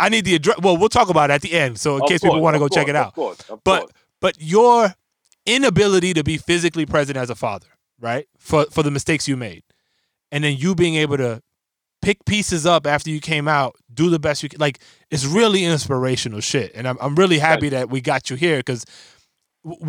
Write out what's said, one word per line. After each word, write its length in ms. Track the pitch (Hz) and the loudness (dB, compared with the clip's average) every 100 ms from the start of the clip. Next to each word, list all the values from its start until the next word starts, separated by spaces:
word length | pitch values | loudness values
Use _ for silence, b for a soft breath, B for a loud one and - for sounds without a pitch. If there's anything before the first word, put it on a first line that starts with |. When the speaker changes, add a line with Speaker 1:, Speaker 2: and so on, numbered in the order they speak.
| 190 | 2
Speaker 1:
I 40 | |
need 160 | 226 185 | 2 2
the 100 | 170 | 2
address. 240 | 151 226 | 2 2
Well, 160 | 185 170 | 2 4
we'll 120 | 214 | 2
talk 200 | 240 208 | 2 2
about 220 | 165 143 | 4 4
it 20 | |
at 80 | 143 | 2
the 120 | 185 | 0
end. 260 | 165 135 110 | -2 -2 -2
So 160 | 151 139 | -4 0
in 60 | |
Speaker 2:
Of 40 | 143 | 0
Speaker 1:
case 120 | 170 | 2
people 140 | 196 165 | 2 4
Speaker 2:
course, 80 | |
Speaker 1:
wanna 140 | 165 151 | 2 2
Speaker 2:
of 40 | |
Speaker 1:
go 60 | 143 | 2
check 180 | 165 143 | 0 0
Speaker 2:
course, 40 | |
Speaker 1:
it 60 | 147 | 0
out. 120 | 113 | -2
Speaker 2:
of 60 | - | -4
course, 240 | 123 87 - | -8 -8 -16
of 140 | 107 | -6
Speaker 1:
But, 160 | - 185 | 0 0
Speaker 2:
course. 100 | - _ _ _ | -2 _ _ _
Speaker 1:
but 140 | 185 - | -4 -4
your 540 | 156 196 240 240 208 - _ _ _ _ - | 0 4 6 6 2 -2 _ _ _ _ -2
inability 680 | 247 269 175 208 190 175 | 0 2 2 4 4 2
to 100 | 165 | 0
be 140 | 147 156 | -2 -4
physically 480 | - 175 170 165 151 | -2 0 0 -2 -2
present 320 | 156 139 135 | 0 -2 -4
as 120 | 123 | -6
a 60 | 113 | -6
father, 320 | 117 98 - _ _ _ | -6 -8 -12 _ _ _
right? 280 | 117 123 151 _ | -6 -6 -8 _
For, 280 | - 156 151 | -2 0 0
for 180 | - | 0
the 80 | 147 | -2
mistakes 360 | 143 - 156 - | -2 -2 -2 -2
you 80 | 135 | -6
made. 280 | 95 82 _ _ _ _ _ _ _ | -8 -14 _ _ _ _ _ _ _
And 120 | 143 | -2
then 120 | 151 135 | -2 0
you 180 | 160 180 | -2 0
being 200 | 175 160 | 0 0
able 220 | 151 143 | 0 -2
to 240 | 123 113 - _ _ _ _ _ | -2 -6 -14 _ _ _ _ _
pick 220 | 190 202 - | -4 -4 -2
pieces 400 | 208 196 170 156 | -2 -2 -2 2
up 200 | 165 147 | 2 2
after 240 | 147 160 | -2 -2
you 100 | 151 | -8
came 280 | 147 156 147 | -4 -2 0
out, 280 | 147 131 - _ | 0 -2 -6 _
do 180 | 120 175 | -2 0
the 100 | 165 | 2
best 240 | 156 143 | 0 -4
you 60 | 143 | -6
can. 100 | - | -4
Like, 200 | 147 127 b b b | -4 -4 b b b
it's 160 | 156 135 | -6 -2
really 400 | 180 226 196 170 | 2 2 2 0
inspirational 720 | 156 - 131 127 127 120 107 | -2 -2 -2 -2 -2 -4 -8
shit. 300 | - 143 113 - | -4 -4 -4 -6
And 120 | 127 | -8
I'm, 100 | 127 | -6
I'm 140 | 135 147 | -2 2
really 240 | 190 160 | 2 2
happy 220 | 156 160 | 2 2
Speaker 2:
Thank 100 | 147 | 0
you. 40 | 131 | -4
Speaker 1:
that 100 | 123 | -4
we 120 | 131 | -4
got 280 | 127 135 - | -2 -4 -4
you 60 | 127 | -4
here 260 | 170 147 | 0 0
'cause 240 | 123 120 - b b b b _ _ _ 156 | -2 -6 -10 b b b b _ _ _ -16
w-, 140 | - | -10